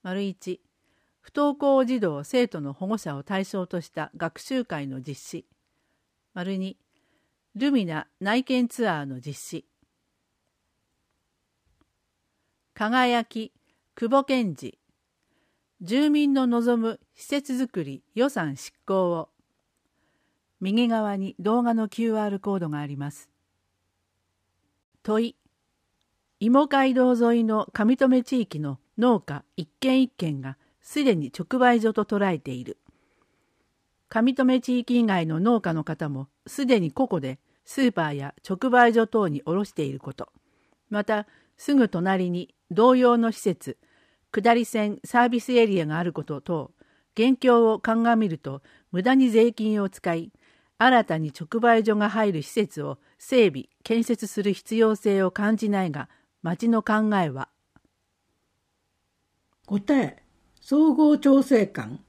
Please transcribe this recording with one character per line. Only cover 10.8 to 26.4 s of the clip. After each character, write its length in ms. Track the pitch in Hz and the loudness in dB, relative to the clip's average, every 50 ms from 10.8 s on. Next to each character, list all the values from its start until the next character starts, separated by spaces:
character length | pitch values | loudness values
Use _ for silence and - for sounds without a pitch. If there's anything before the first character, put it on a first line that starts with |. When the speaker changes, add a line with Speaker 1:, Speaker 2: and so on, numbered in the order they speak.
| _ _ _ _ _ _ _ _ _ _ _ _ _ _ _ _ _ _ _ _ _ _ _ _ _ _ _ _ _ _ _ _ _ _ _ _ _ _ _ | _ _ _ _ _ _ _ _ _ _ _ _ _ _ _ _ _ _ _ _ _ _ _ _ _ _ _ _ _ _ _ _ _ _ _ _ _ _ _
Speaker 1:
輝 500 | - 214 214 240 254 254 247 240 233 226 | -6 -4 0 2 2 2 2 2 0 -2
き、 280 | _ - 226 220 - _ _ _ _ _ _ _ _ _ | _ -10 -12 -12 -12 _ _ _ _ _ _ _ _ _
久 200 | - 233 220 262 | -6 -2 2 2
保 100 | 277 269 | 2 2
健 300 | - 269 254 233 190 151 | 2 -2 0 0 -2 -6
二。 220 | - - 120 - _ _ _ _ _ _ _ _ _ _ _ _ _ _ _ _ _ _ _ _ _ | -8 -12 -16 -16 _ _ _ _ _ _ _ _ _ _ _ _ _ _ _ _ _ _ _ _ _
住 300 | 180 165 220 269 302 302 | -8 -2 0 2 2 2
民 240 | 294 294 294 285 269 | 2 2 2 2 2
の 120 | 269 262 | 2 2
望 300 | 247 240 240 233 240 240 | 2 0 0 2 2 0
む 240 | 233 226 226 220 - _ _ _ | 0 0 -4 -6 -8 _ _ _
施 120 | _ - | _ -8
設 260 | - 285 285 277 - | -4 -4 -4 -4 -4
づ 160 | 262 247 262 247 | -4 -4 -4 -4
く 160 | - 196 156 | -4 -8 -8
り 180 | 139 135 - _ _ _ | -8 -10 -14 _ _ _
予 140 | 214 247 285 | -2 -2 0
算 280 | 277 226 165 147 139 | 0 -4 -6 -6 -8
執 160 | 131 - - _ _ _ | -10 -14 -20 _ _ _
行 280 | - 190 190 185 175 | -4 -2 0 0 0
を。 180 | 175 160 160 _ _ _ _ _ _ _ _ _ _ _ _ _ _ _ _ _ _ _ _ _ _ _ _ _ _ _ | -2 -4 -6 _ _ _ _ _ _ _ _ _ _ _ _ _ _ _ _ _ _ _ _ _ _ _ _ _ _ _
右 280 | 185 190 202 226 247 233 | -6 -2 0 0 0 0
側 280 | 226 220 214 208 202 | 0 -2 -2 -4 -4
に 200 | 196 190 190 - - | -6 -8 -10 -10 -6
動 240 | 175 208 220 247 | -2 0 0 0
画 100 | 240 240 | 0 0
の 160 | 226 226 220 208 | 0 -2 -2 -4
キ 180 | - - 226 | -4 -4 -2
ュ 80 | 226 220 | -2 0
ー 80 | 220 | -2
ア 40 | 214 | -2
ー 40 | 208 | -4
ル 100 | 202 190 | -4 -4
コ 140 | - 208 196 | -4 -4 -4
ー 40 | 190 | -4
ド 100 | 175 156 | -4 -4
が 120 | 151 147 | -6 -8
あ 60 | 147 | -8
り 100 | 143 143 | -8 -8
ま 160 | 139 143 143 | -8 -10 -10
す。 180 | - - - _ _ _ _ _ _ _ _ _ _ _ _ _ _ _ _ _ _ _ _ _ _ _ _ _ _ _ _ _ _ _ _ _ _ _ _ | -10 -14 -20 _ _ _ _ _ _ _ _ _ _ _ _ _ _ _ _ _ _ _ _ _ _ _ _ _ _ _ _ _ _ _ _ _ _ _ _
問 200 | - 214 220 233 | -2 -2 -2 -2
い。 120 | 233 - _ _ _ _ _ _ _ _ _ _ _ _ _ _ _ _ _ _ _ _ _ | -2 -6 _ _ _ _ _ _ _ _ _ _ _ _ _ _ _ _ _ _ _ _ _